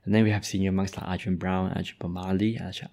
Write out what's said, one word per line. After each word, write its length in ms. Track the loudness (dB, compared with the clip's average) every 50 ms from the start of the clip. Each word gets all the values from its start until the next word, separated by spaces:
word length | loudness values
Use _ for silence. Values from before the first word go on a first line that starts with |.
| -2
And 100 | 2 4
then 100 | 6 6
we 60 | 6
have 140 | 4 2 -2
senior 280 | -2 0 2 2 2 2
monks 240 | 2 2 0 -2
like 240 | -6 -6 -4 -4 -4
Ajahn 180 | -2 -2 -2 0
Brahm, 340 | 0 0 0 0 0 0 -2
Ajahn 240 | -2 -4 -6 -8 -8
Brahmali, 600 | -6 -6 -6 -4 -2 -2 0 2 2 2 0 -2
Ajahn 280 | -6 -8 -8 -10 -12 -16